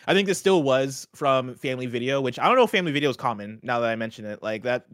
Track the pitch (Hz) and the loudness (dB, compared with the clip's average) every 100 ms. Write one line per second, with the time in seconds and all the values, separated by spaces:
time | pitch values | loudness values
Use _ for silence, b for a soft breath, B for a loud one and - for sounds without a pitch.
0 | - 185 196 180 196 190 139 131 139 135 | 0 2 2 0 2 4 4 2 0 -4
1 | - - 143 131 127 120 143 127 127 120 | -14 -4 0 0 0 -6 -6 -4 -4 -4
2 | 123 139 135 123 147 247 240 156 175 143 | -2 0 -2 0 2 4 4 2 0 0
3 | 143 123 131 107 101 110 123 120 117 113 | 0 0 -2 -4 -8 -10 -4 0 0 -2
4 | 113 113 107 104 107 110 120 123 - | -4 -8 -12 -8 -6 -4 -2 -4 -6